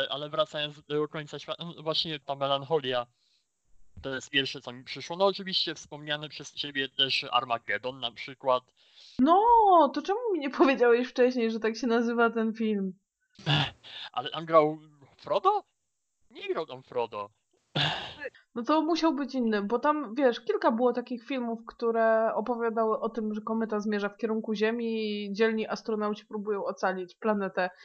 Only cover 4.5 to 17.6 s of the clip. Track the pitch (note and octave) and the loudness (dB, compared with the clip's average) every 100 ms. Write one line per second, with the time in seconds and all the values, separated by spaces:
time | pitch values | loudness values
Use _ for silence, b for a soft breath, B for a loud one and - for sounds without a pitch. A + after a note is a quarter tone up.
4.5 | C#3 B2+ B2+ B2+ C#3 - E3+ G3 F#3+ F#3+ | -8 -14 -16 -14 -14 -12 0 0 0 -4
5.5 | - F3 D3 - D3 D3+ D3+ D3+ - C#3+ | -2 -2 -6 -12 -14 -8 -8 -8 -14 -14
6.5 | - C#3+ C#3 C3+ - C3+ - C3+ B2 B2+ | -10 -6 -4 -4 -2 -2 -2 0 -2 0
7.5 | A2+ - G#2 B2+ C3+ A#2+ - - C3 C3+ | -4 -2 -4 -4 -8 -12 -10 -16 -4 0
8.5 | B2+ _ _ B B B - C#4+ F#4 A#4 | 0 _ _ B B B 2 6 6 8
9.5 | A#4 G4+ F4 C#4 C#4+ F4+ A4 A#4+ E4 C4+ | 8 8 8 6 2 -4 -2 0 -2 -2
10.5 | - C4+ A#3 A#3+ A#3 B3 - B3 B3+ A3+ | 4 4 6 6 4 2 4 4 4 -2
11.5 | A3+ A3 A3+ A#3+ A#3 A#3 A#3 A#3 A#3 A3 | 0 -2 -2 0 2 2 2 2 2 -2
12.5 | A3 A3 G3+ F#3+ F#3 _ _ _ - D3+ | -2 -2 0 -4 -8 _ _ _ -8 -2
13.5 | D3 - - B B B B2 C#3 D3+ D#3+ | 0 -2 -8 B B B -8 -6 -8 4
14.5 | E3 D3+ D#3 D#3 D3 C3 _ C#3+ F3 F#4+ | 6 6 0 -14 _ -20 _ -2 2 2
15.5 | G#4 - _ _ _ _ _ _ D4 G4 | 2 -4 _ _ _ _ _ _ -12 -4
16.5 | G#3 D#3 B2+ - B2 A#2 G#2 G#2 _ _ | -4 -4 -10 -4 -2 -2 -4 -8 _ _
17.5 | _ | _